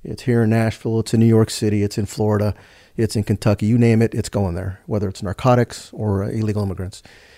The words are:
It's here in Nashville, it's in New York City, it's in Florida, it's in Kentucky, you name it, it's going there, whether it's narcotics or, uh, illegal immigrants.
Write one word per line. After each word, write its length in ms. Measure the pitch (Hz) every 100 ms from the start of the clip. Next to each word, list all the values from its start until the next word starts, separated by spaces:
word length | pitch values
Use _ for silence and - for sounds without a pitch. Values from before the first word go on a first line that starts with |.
It's 200 | - 110
here 200 | - 117
in 60 | 110
Nashville, 500 | 113 110 - 110 113
it's 140 | 110
in 60 | 117
New 60 | 113
York 240 | 110 113
City, 340 | - 107 104
it's 140 | 101 -
in 80 | 101
Florida, 500 | - 107 104 104 - - - _ -
it's 180 | 110 110
in 80 |
Kentucky, 440 | - 104 117 101 107
you 100 | 120
name 240 | 117 113
it, 140 | 113 117
it's 140 | -
going 260 | 107 95 85
there, 240 | 95 92 -
whether 200 | 110 95
it's 140 | -
narcotics 680 | 101 - 131 123 117 - -
or, 300 | - 104 98
uh, 60 | 104
illegal 340 | 113 107 104
immigrants. 400 | 98 90 92 - - - -